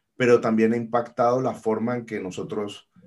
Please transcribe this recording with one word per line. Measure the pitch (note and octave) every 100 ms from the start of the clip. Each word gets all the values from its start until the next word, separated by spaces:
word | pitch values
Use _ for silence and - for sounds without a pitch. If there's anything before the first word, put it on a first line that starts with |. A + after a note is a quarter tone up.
| _ -
pero | B2 A#2+
también | A#2 A2 A2
ha | A#2+
impactado | A2+ A#2+ A#2+ - A#2+ B2+
la | B2
forma | A2 A2 A2 A#2 B2
en |
que | - G#2+
nosotros | F#2 F2 F#2+ G#2+ G2+ - - _